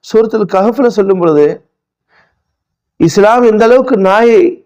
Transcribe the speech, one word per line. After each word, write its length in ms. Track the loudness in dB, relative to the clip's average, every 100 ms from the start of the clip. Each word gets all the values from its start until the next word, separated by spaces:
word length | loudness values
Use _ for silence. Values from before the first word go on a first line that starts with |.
சூரத்துல் 440 | -2 -2 -2 -4 -4
கஹஃப்ல 360 | -2 -2 -2 -2 -2
சொல்லும் 220 | -2 -2
பொழுது, 240 | 0 0 0 -4 _ _ _ _ _ _ _ _ _ _ _ _ _ _
இஸ்லாம் 460 | -2 2 2 2 2
எந்த 140 | 2 2
அளவுக்கு 300 | 0 0 -2 0
நாயை 320 | 2 2 2 0 -4